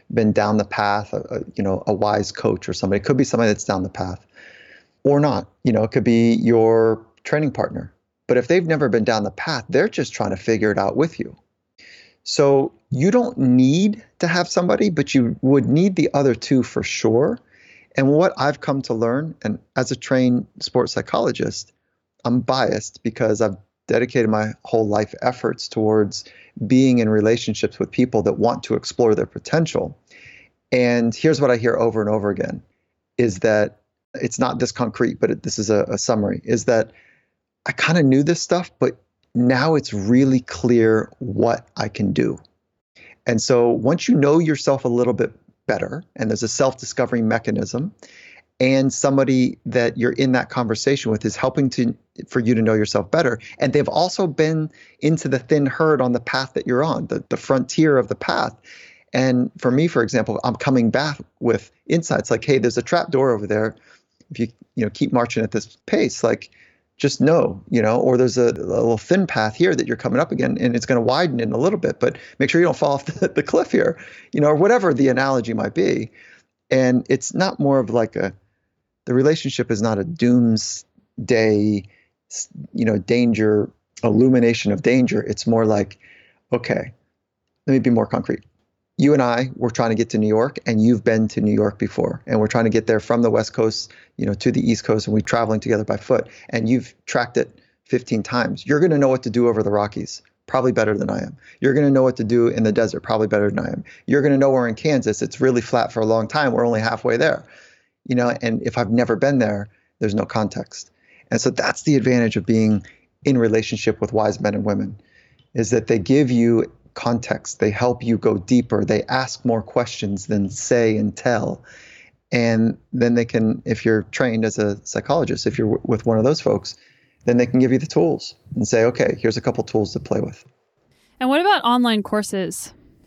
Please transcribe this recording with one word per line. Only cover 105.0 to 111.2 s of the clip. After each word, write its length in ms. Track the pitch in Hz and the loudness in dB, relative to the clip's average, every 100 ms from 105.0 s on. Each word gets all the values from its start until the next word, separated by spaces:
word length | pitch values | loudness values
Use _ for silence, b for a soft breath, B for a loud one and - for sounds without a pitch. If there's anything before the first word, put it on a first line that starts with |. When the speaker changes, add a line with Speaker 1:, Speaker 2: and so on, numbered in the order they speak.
| 110 104 | 0 -2
Speaker 1:
It's 180 | 110 - | -4 0
really 220 | 131 120 | 2 2
flat 320 | 110 123 - | 0 -2 0
for 80 | 117 | -2
a 40 | 110 | 0
long 220 | 113 110 | 0 0
time. 240 | 151 139 | -2 0
We're 140 | 117 120 | 0 0
only 160 | 110 | 0
halfway 360 | 113 113 123 117 | -2 -2 -2 0
there, 280 | 156 - - b b b b _ - | 0 -2 -8 b b b b _ -4
you 80 | 123 | 0
know, 180 | 120 - | 0 -2
and 220 | 117 110 | -4 -4
if 160 | 120 123 | -4 -4
I've 100 | 104 | 0
never 260 | 117 120 107 | 0 0 0
been 220 | 139 139 | 2 2
there, 320 | 107 104 104 _ _ _ | 0 -2 -8 _ _ _
there's 160 | 107 104 | -4 -2
no 100 | 101 | -4
context." 640 | 113 104 - - - - b b b | -4 -4 -6 -12 -16 -20 b b b